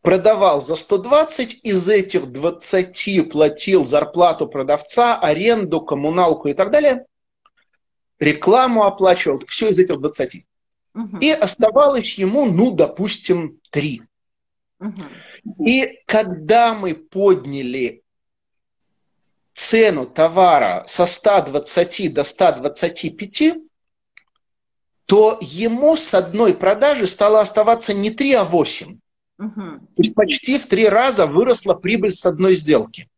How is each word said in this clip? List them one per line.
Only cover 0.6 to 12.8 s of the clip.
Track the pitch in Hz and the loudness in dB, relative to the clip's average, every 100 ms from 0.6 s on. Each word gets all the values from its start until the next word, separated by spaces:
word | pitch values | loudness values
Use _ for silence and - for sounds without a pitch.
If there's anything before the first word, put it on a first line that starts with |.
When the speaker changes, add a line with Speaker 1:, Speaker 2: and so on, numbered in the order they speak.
Speaker 1:
за | 139 160 | -2 -8
сто | - 202 | -2 -4
двадцать, | 214 294 311 - 233 - | 2 2 2 -4 -8 -8
из | 226 190 170 | -2 -2 2
этих | 208 190 180 135 | 0 0 -4 -6
двадцати | 127 160 180 - 190 180 - - 190 | -6 -6 -4 -4 -2 -2 -6 -2 -2
платил | 160 147 151 151 - 190 | -2 0 0 0 0 0
зарплату | 131 147 147 170 175 160 151 | 2 0 -2 2 2 2 -6
продавца, | 139 135 147 - - 240 233 | -6 -2 -2 -2 0 2 2
аренду, | 160 156 214 233 185 160 | 0 0 0 0 -2 -4
коммуналку | 156 143 147 170 175 160 147 | -4 -4 -2 0 0 0 -4
и | |
так | 139 202 | -2 0
далее, | 294 294 254 - _ _ _ _ _ _ _ _ _ _ _ | 2 2 -2 -8 _ _ _ _ _ _ _ _ _ _ _
рекламу | 151 151 - 226 262 233 | -2 0 2 4 4 2
оплачивал, | 202 196 190 180 160 135 - | 2 2 2 2 0 -4 -8
всё | - 220 | -4 0
из | 180 | 2
этих | 185 147 | 2 0
двадцати. | 143 - 135 - _ _ _ _ _ | -6 -6 -8 -8 _ _ _ _ _
Speaker 2:
Мгм. | 208 220 190 | -14 -12 -2
Speaker 1:
И | 294 | 0
оставалось | 311 196 - 220 262 294 262 - - | 0 -2 0 2 4 2 2 -4 -4
ему, | 190 247 269 | -2 0 0
ну, | 170 247 | 2 0
допустим, | 180 | 2